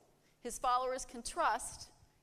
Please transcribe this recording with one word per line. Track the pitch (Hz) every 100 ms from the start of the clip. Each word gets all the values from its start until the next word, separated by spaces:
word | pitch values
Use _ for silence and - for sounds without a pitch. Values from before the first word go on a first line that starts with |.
| _ _ _ _
His | 240 220
followers | 262 247 254 262
can | - 240
trust | 233 349 294 226 - - - - - _